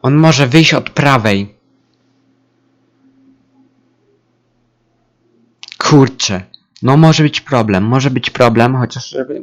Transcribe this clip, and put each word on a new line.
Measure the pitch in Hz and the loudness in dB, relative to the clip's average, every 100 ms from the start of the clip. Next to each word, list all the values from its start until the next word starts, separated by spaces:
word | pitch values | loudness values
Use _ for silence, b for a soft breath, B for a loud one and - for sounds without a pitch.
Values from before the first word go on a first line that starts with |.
On | 131 147 | 0 2
może | 160 135 139 | 2 2 2
wyjść | 147 156 | 2 2
od | 147 - | 0 -4
prawej. | - 147 135 110 98 101 _ _ _ _ _ _ _ _ _ _ _ _ _ _ _ _ 269 269 269 _ 269 269 _ 262 262 403 403 _ _ _ _ _ _ _ _ _ _ _ _ _ _ - - | -2 0 0 0 -2 -4 _ _ _ _ _ _ _ _ _ _ _ _ _ _ _ _ _ _ _ _ _ _ _ _ _ _ _ _ _ _ _ _ _ _ _ _ _ _ _ _ _ -20 -8
Kurczę. | - 151 135 - - 92 92 - _ _ | 2 4 4 0 -8 -8 -10 -20 _ _
No | 117 139 | 0 4
może | 160 156 | 4 4
być | 151 - | 0 -4
problem, | - 131 110 98 | -4 -2 0 -2
może | 104 131 135 | 0 -2 -2
być | 131 - | -4 -8
problem, | - 123 113 117 131 | 0 0 2 0 0
chociaż | 120 - - | -4 -8 -12
żeby | 143 131 - | -12 -10 -12